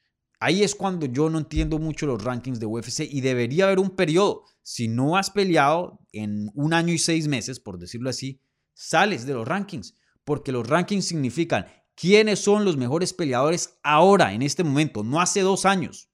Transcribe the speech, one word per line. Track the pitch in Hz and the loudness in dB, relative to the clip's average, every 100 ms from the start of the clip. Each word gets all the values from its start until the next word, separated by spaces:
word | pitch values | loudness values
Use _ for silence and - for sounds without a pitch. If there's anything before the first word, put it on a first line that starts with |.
| _ _ _ _ | _ _ _ _
Ahí | 120 185 | 0 2
es | 202 - | 0 0
cuando | 202 180 143 | -4 -4 -4
yo | 123 160 | 0 0
no | 160 | 0
entiendo | 151 156 156 156 | -4 -4 -2 -2
mucho | 156 143 151 | -4 -4 -4
los | 117 | -4
rankings | 117 123 123 120 | -4 -6 -6 -6
de | 110 | -6
U | 117 | -6
F | 117 | -6
C | - 151 | -8 -6
y | 139 | -2
debería | 131 123 120 151 | 0 0 0 2
haber | 190 190 | 2 2
un | 190 | 0
periodo. | 190 170 165 196 - - _ | 0 2 4 2 0 -8 _
Si | - - 113 | -14 -6 -2
no | 117 139 180 | 0 2 0
has | 190 | 0
peleado | 208 196 160 139 165 180 - _ | 0 2 4 4 2 -2 -12 _
en | 107 107 104 104 | -10 -6 -6 -6
un | 143 151 | -4 0
año | 165 170 | 2 2
y | 165 | 0
seis | - 165 151 | 0 0 0
meses, | 131 98 127 | -2 -4 -10
por | - 90 | -12 -12
decirlo | 85 120 127 | -12 -8 -6
así, | 123 135 139 _ _ _ | -6 -8 -12 _ _ _
sales | - - 160 208 156 123 | -18 -2 2 2 0 -6
de | |
los | 131 113 | -6 -4
rankings, | 185 196 143 - - _ _ | -6 -6 -12 -14 -20 _ _
porque | - 147 - | -6 -4 -4
los | 123 117 | -4 0
rankings | 160 175 202 180 | 0 0 -2 -2
significan | 170 127 147 170 110 - _ _ - | -2 -2 -2 -2 -2 -4 _ _ -4
quiénes | 165 208 214 202 | 4 6 6 2
son | - 208 | 2 2
los | 202 147 | 2 0
mejores | 120 156 180 | 0 -2 -2
peleadores | - 156 123 147 170 - _ | -4 -2 2 2 0 -4 _
ahora, | 143 151 185 202 123 | 2 6 8 6 4
en | 104 | 2
este | 139 - | -2 0
momento, | 165 139 156 104 | 0 2 0 -2
no | 107 151 | -2 -2
hace | 180 208 | 0 2
dos | 190 185 190 | 2 2 2
años. | 190 143 - - | 0 -2 -10 -20